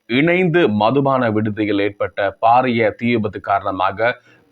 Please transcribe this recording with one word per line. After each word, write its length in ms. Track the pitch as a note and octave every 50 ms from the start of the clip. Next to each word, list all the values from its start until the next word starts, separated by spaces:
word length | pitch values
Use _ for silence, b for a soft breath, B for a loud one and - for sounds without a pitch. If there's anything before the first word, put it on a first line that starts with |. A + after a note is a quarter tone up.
| _
இணைந்து 640 | - A#2 C3 D#3 E3+ F3 F3+ F#3 E3+ D#3 F3 E3 A2+
மதுபான 600 | G#2 G#2 G#2 A2+ B2+ C#3+ C#3 C3+ C3+ B2+ B2 A2+
விடுதியில் 500 | G#2 A2 A2 G#2+ G2+ A2 G#2+ G#2 G2+ G2+
ஏற்பட்ட 580 | G2+ G#2 G#2 - G#2 G2 - - G2+ G2 - -
பாரிய 480 | A2+ A2+ A#2+ B2+ C3 B2+ A#2 A#2 A2 G#2
தீ 180 | F#2+ - A#2+
விபத்து 340 | A#2+ A#2+ A2+ G#2 G#2 F#2 G#2
காரணமாக 720 | - G#2+ G2 G2 F#2+ G2+ F#2+ F#2 F#2 G2 G2 G2 A2+ A#2+ B2 b b b b b b _